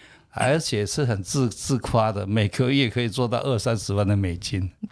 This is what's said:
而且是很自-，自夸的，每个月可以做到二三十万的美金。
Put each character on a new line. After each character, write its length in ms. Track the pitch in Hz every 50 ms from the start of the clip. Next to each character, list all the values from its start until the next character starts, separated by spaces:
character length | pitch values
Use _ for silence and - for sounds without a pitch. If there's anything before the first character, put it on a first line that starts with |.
| - - - - _ _
而 300 | - - 113 127 147 165
且 260 | 160 - 120 104 104
是 180 | 98 - 151 143
很 180 | 120 110 92 92
自-， 260 | - - 143 127 113
自 300 | - - - - 139 117
夸 320 | - - - 113 110 110
的， 160 | 104 101 101 98
每 200 | 107 113 107 95
个 220 | - - 127 123
月 180 | 139 139 135 110
可 140 | - 123
以 80 | 120 113
做 180 | 92 123 123 113
到 120 | 120 117
二 180 | - 139 127 104
三 180 | - 123 117
十 200 | 104 - - 98
万 120 | 101 101 98
的 80 | 104
美 220 | 98 98 90 87 90
金。 320 | - - - 95 92 92 - _ 214 -